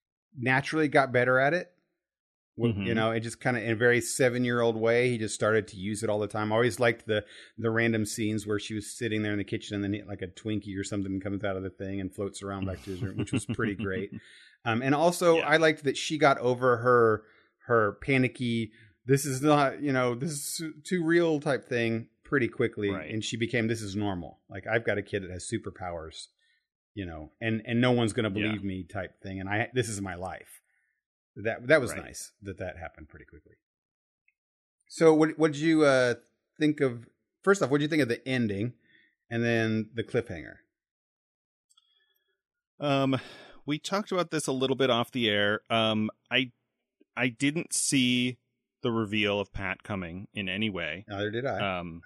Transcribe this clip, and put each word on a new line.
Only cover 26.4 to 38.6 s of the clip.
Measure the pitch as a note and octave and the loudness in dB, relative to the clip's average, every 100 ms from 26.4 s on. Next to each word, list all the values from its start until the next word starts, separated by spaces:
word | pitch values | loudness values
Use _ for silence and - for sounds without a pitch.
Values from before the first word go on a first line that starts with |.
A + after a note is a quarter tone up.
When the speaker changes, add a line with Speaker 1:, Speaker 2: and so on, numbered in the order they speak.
| _ _ _ _ _ G#2 | _ _ _ _ _ -10
Speaker 1:
you | F2+ | -10
know, | D#2 D2+ _ | -10 -14 _
and, | A2+ A2 A2 | -4 -4 0
and | A#2 | 2
no | B2+ | 4
one's | B2 A2+ | 4 2
gonna | A#2+ A2 | 0 -2
Speaker 2:
Yeah. | G2 G#2+ | -2 -2
Speaker 1:
believe | G#2+ | -2
me" | G2 F#2 | -4 -6
type | F2 G2+ F2+ - | -8 -10 -10 -12
thing. | F#2+ F#2+ | -12 -8
And | F#2+ | -4
I, | G#2 A#2+ | -2 0
this | B2+ A2+ | -2 -2
is | G2+ | -4
my | G2 F2 | -6 -8
life. | F2+ D#2 - - _ _ _ _ _ _ _ - | -10 -10 -16 -20 _ _ _ _ _ _ _ -8
That, | G#2+ G2+ B2 | -6 -4 2
that | D#3 | 2
was | A#2+ | 2
Speaker 2:
Right. | D2 | -6
Speaker 1:
nice | A#1+ - - _ | -12 -16 -18 _
that | G2 F2+ | -14 -10
that | F#2 F2 | -10 -10
happened | E2 - D2+ | -14 -16 -20
pretty | - - | -20 -20
quickly. | - _ _ _ _ _ _ _ _ _ _ _ _ _ _ _ | -20 _ _ _ _ _ _ _ _ _ _ _ _ _ _ _
So | - E3 | 4 6
what, | D#3 D#3+ D#3 | 8 6 4
what | D#3+ | 0
did | C#3+ | 2
you, | D#3+ D#3 D3 | 2 6 6
uh, | C3 B2 A#2 _ _ _ - | 6 4 0 _ _ _ 0
think | D3+ D3 | 0 2
of, | C3+ A#2 A2+ _ _ _ | -2 -2 -12 _ _ _
first | F#3+ G3 | 2 2
off, | C3 | 4
what | C#3+ | 2
did | |
you | D3 | 2
think | D#3 | 2
of | B2 | 2
the | A#2 C3 | 0 -2
ending? | C3 A2+ G2 | 0 0 0